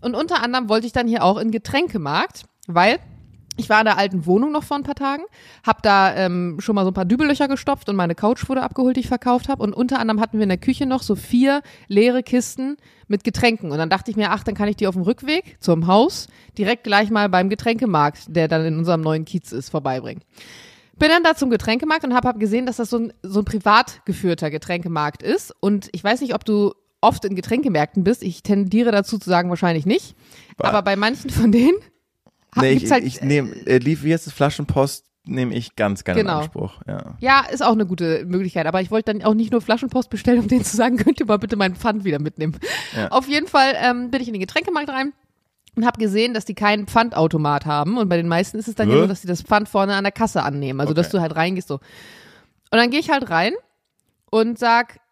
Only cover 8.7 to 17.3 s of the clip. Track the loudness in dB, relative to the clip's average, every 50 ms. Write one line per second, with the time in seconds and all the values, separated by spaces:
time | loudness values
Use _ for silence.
8.7 | -2 0 0 2 2 0 -2 -2 -4 -2 0 0 0 0 0 -2 -4 -2 -2 -4
9.7 | -2 -2 -2 -2 0 -2 0 0 0 0 0 0 0 0 0 0 0 -2 0 -2
10.7 | -2 0 0 -2 -2 -2 0 -2 -4 -4 -2 0 2 4 4 4 2 0 -2 -8
11.7 | -20 -20 _ _ 4 4 6 6 4 2 -2 0 0 0 0 -2 -8 -8 -8 -8
12.7 | -8 -10 _ _ _ _ _ _ -4 -2 -2 -4 -2 2 2 2 2 2 -6 -6
13.7 | -4 -2 0 0 0 -2 -2 -4 -4 -2 0 0 -2 -2 -2 -6 -4 -2 -2 -2
14.7 | 0 0 -2 -2 0 0 0 0 -2 -2 -2 -2 -2 -2 -2 -6 -18 _ 0 2
15.7 | 2 2 4 4 6 6 4 4 0 -4 -12 -14 -18 _ _ _ _ -4 -2 -2
16.7 | -2 -2 _ 2 2 2 2 2 2 2 2 2